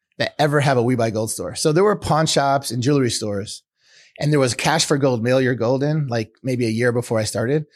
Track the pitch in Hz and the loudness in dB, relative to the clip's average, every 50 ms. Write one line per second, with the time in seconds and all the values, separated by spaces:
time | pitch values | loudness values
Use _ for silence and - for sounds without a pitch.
0 | _ _ _ - 131 - - - 147 151 143 151 131 143 139 123 117 123 127 117 | _ _ _ -6 -6 -4 -2 -2 0 0 2 2 2 2 2 2 2 2 2 0
1 | 113 113 101 107 113 110 - - 92 80 - - - 160 151 175 196 214 202 - | 0 0 -2 -2 -4 -4 -6 -8 -8 -8 -6 -2 0 2 2 4 4 2 2 0
2 | - - 160 156 160 156 - 156 139 139 139 135 - - 113 127 113 139 151 139 | -2 0 0 0 0 2 0 2 2 2 0 0 -2 -4 -6 -2 0 2 2 2
3 | 131 117 - - 110 104 101 98 104 - - - _ _ _ _ _ _ _ - | 2 0 -2 -4 -4 -6 -6 -6 -8 -10 -12 -18 _ _ _ _ _ _ _ -20
4 | - _ _ - 147 147 151 143 135 123 - - - 160 151 160 - - 156 139 | -20 _ _ -4 0 2 2 4 2 2 0 0 0 0 0 0 0 0 0 2
5 | 143 135 123 113 113 123 127 135 131 123 127 113 113 117 135 131 143 147 151 156 | 2 2 2 0 2 2 2 2 2 2 0 0 0 0 0 0 0 0 0 -2
6 | 147 127 117 117 107 - _ _ - 131 127 120 120 113 110 113 123 123 117 123 | -2 -2 -2 -4 -4 -6 _ _ -6 -4 -2 0 0 0 0 0 0 2 0 0
7 | 113 - 117 110 107 - - - 113 120 143 156 151 - _ | -2 -2 -2 -2 -2 -2 -2 -2 0 0 0 -2 -2 -6 _